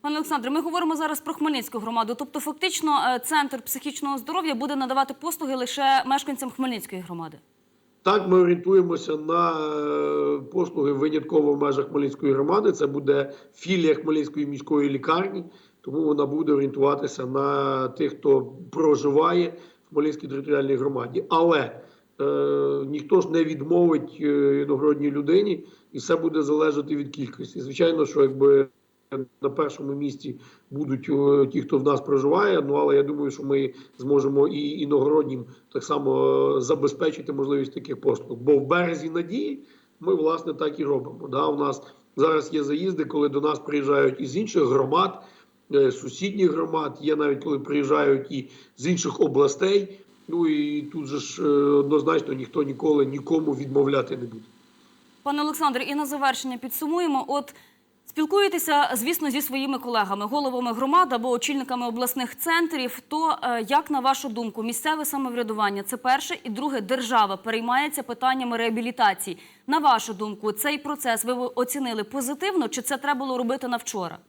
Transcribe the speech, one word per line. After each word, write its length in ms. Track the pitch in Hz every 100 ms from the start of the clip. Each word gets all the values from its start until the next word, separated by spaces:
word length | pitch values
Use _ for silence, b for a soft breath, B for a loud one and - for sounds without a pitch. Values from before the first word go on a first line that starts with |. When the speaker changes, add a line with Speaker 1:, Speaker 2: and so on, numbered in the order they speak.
Speaker 1:
Пане 160 | 294 302
Олександре, 340 | 311 294 240
ми 100 | 294
говоримо 360 | 330 339 339 311
зараз 240 | 311 302
про 140 | -
Хмельницьку 440 | 320 302 277 220 226
громаду. 360 | 220 233 226 240
Тобто, 220 | 277 294
фактично, 520 | 294 302 370 - 311
е, 280 | 285 - 247
центр 380 | - 311 277 262
психічного 560 | - 262 294 - 285 277
здоров'я 360 | 220 339 320
буде 220 | 254 269 285
надавати 380 | 262 262 269 269
послуги 340 | 320 330 285
лише 280 | 262 247 - 269 269 254
мешканцям 440 | 269 277 269 262
Хмельницької 520 | - 262 233 - 185
громади? 360 | 175 170 165 - _ _ _ _ _ _
Speaker 2:
Так, 260 | - 208 185
ми 100 | 185
орієнтуємося 760 | 175 175 180 190 175 170 - 156
на, 360 | 156 170 170
е, 880 | 160 151 151 147 147 147 147 143 147
послуги 540 | 131 185 175 - 143
винятково 600 | 139 151 151 - 156 147
в 100 | 143
межах 260 | 143 139 139
Хмельницької 440 | 147 139 139 143
громади. 400 | 135 143 196 214
Це 140 | - 147
буде 460 | 139 139 139 139 B B
філія 400 | - 165 185 160
Хмельницької 520 | 151 156 156 143 147 143
міської 440 | 139 - 147 143
лікарні, 540 | 135 143 165 196 196 170 B B B
тому 240 | - 143
вона 220 | 156 147 139
буде 260 | 147 156
орієнтуватися 720 | 143 139 135 139 143 143 - 127
на 640 | 135 139 143 139 135 131
тих, 240 | - 147
хто 400 | - 147 135 123 - -
проживає 840 | - 156 139 143 139 165 175 170 - B B _
в 80 |
Хмельницькій 340 | 147 151 147 135
територіальній 480 | 139 135 143 135 135
громаді. 480 | 135 135 120 139 -
Але, 520 | 165 170 156 127 - B B B _
е, 40 | 143 143 71 71 69 69 139
ніхто 340 | 147 147 185
ж 80 | 180
не 160 | 165
відмовить, 760 | 156 151 147 175 175 151 - -
е, 420 | 147 143 139 139
іногородній 480 | 143 139 151 147 147
людині, 540 | 139 143 180 208 175 B B B
і 60 | -
все 180 | - 160
буде 260 | 165 156
залежати 540 | 143 151 156 147 143 147
від 140 | 143
кількості. 500 | - 127 - - -
Звичайно, 460 | 131 139 170 165 143
що 160 | 151
якби 440 | 135 135 139 139 135 _ _ _ _ 139 131 _
на 80 | 139
першому 420 | - 147 - 139
місці 480 | 139 143 - 147 120 B B _
будуть, 380 | 135 143 131 -
е, 380 | 143 143 143 139
ті, 160 | 143
хто 160 | - 143
в 40 |
нас 180 | 135 139
проживає, 640 | - 139 139 170 208 185
ну, 120 | 139
але 220 | 143 147 139
я 60 |
думаю, 280 | 139 147 143
що 120 | 139
ми 320 | 139 139 135 B B _
зможемо 500 | 127 143 135 139 147
і 320 | 147 147 151
іногороднім 640 | 143 143 135 156 139 131 117 B _
так 120 | -
само, 720 | - 147 139 131 135 135 139 139
е, 40 |
забезпечити 720 | 123 151 139 - 160 151 147
можливість 420 | 139 139 143 139
таких 260 | - 127 127
послуг. 380 | 143 127 - 117
Бо 200 | 127 143
в 80 | 131
Березі 440 | 170 175 160 160
Надії 520 | 165 170 226 302 269 B B B _
ми, 140 | 165
власне, 400 | 185 156 165 165
так 260 | 139 156 147
і 40 |
робимо. 440 | 143 135 - - 139
Да? 180 | 135 151
У 100 | 143
нас 260 | 143 131 B B _ -
зараз 380 | 156 156 -
є 80 | 156
заїзди, 420 | 139 147 185 170
коли 240 | 135 151 147
до 120 | 139
нас 180 | 151 151
приїжджають 600 | - 147 139 139 135 131
із 160 | 135 135
інших 260 | 214 190
громад, 600 | 135 135 131 156 190 - B B B _ _
е, 180 | 143 135
сусідніх 600 | 123 131 - 196 202 185
громад, 460 | 151 160 160 147 -
є 160 | 143 151
навіть, 280 | 147 139
коли 140 | 165 139
приїжджають 720 | 139 147 139 151 143 135 135
і 160 | 135 123 B B _
з 100 | 135
інших 340 | 180 151 131
областей. 800 | 151 131 139 - 190 202 196 - - _ -
Ну 180 | 170 165
і 360 | 151 147 147
тут 240 | 139 165 139
же 120 | 143
ж, 240 | - -
е, 60 | 147
однозначно 840 | 143 143 143 139 151 147 - -
ніхто 280 | 131 123 165
ніколи 440 | 139 135 156 147 135
нікому 460 | 139 135 160 151
відмовляти 640 | 131 135 139 139 139 123 131
не 100 | 120
буде. 180 | 110 - _ _ _ _ _ _ _
Speaker 1:
Пане 200 | - 294
Олександре, 400 | 302 302 302 247
і 120 | 254
на 120 | 285 285
завершення 520 | 285 269 262 262 247
підсумуємо. 640 | 254 - 302 339 339 277 -
От 260 | 285 285 - b b b _ _
спілкуєтеся, 680 | - 311 392 403 349 - 285 285
звісно, 360 | 254 240 339 302
зі 100 | 262
своїми 380 | - 262 269 254
колегами, 480 | 247 233 196 196 208
головами 460 | 285 277 247 247
громад 400 | 226 269 349 262
або 180 | 247 240
очільниками 580 | 247 247 277 262 247 240
обласних 500 | 226 247 254 247 -
центрів. 600 | 339 330 330 320 247 - _
То, 260 | 302 320 -
е, 240 | 247 240 214
як 220 | 285 285
на 100 | 285
вашу 280 | 254 262 277
думку, 340 | 220 233 226
місцеве 420 | 226 233 311 311
самоврядування — 800 | 285 277 262 240 226 214 208 202 196
це 100 | 247
перше, 380 | 254 262 - 349
і 60 | -
друге, 300 | 208 285 269
держава 560 | 196 254 233 247 208 190
переймається 640 | 220 226 233 254 294 294
питаннями 540 | 240 233 262 262 247 233
реабілітації. 840 | 226 220 240 247 220 190 - 170 B B -
На 120 | 302
вашу 360 | 294 240 -
думку, 380 | 196 214 208 214
цей 260 | 208 294 294
процес 460 | 294 294 262 226
ви 80 | 226 247 247
оцінили 500 | - 247 285 262 214
позитивно, 640 | 214 269 247 285 370 370 233
чи 140 | -
це 160 | - 269
треба 280 | 277 269 269
було 120 | 254
робити 300 | 233 262 254
на 80 | 240
вчора? 420 | - 208 175 -